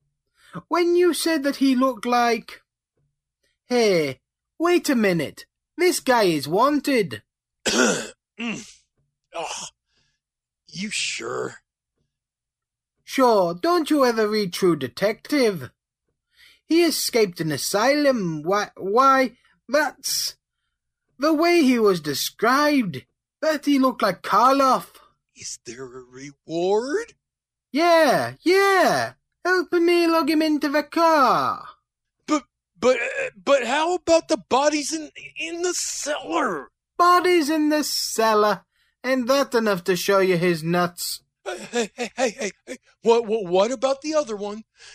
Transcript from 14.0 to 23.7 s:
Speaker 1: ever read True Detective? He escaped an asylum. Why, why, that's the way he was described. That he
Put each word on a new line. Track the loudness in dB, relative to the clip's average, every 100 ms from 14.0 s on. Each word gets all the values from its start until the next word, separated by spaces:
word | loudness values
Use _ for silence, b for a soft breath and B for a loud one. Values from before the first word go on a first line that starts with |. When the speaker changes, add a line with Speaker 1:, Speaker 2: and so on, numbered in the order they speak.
Speaker 1:
ever | 2 2 0
read | 0 -4
True | -2 0 0
Detective? | -4 -4 -4 -4 -4 0 0 -2 -10 -18 _ _ _ _ _ b b b _
He | 2
escaped | 2 0 -2 0 0 0
an | -4
asylum. | -4 -2 0 2 2 2 0 -2 -4
Why, | -2 -2 -2 -8
why, | -2 2 4 4 2 b b b -4
that's | -2 -2 -4 -8 -6 -6 -10 _ _ _ _ _ _ _ _
the | 0
way | 2 2 4
he | 4 4
was | 2 2
described. | -2 -6 -6 -2 0 2 2 0 -2 -6 -14 _ _ _
That | -4 -2
he | 0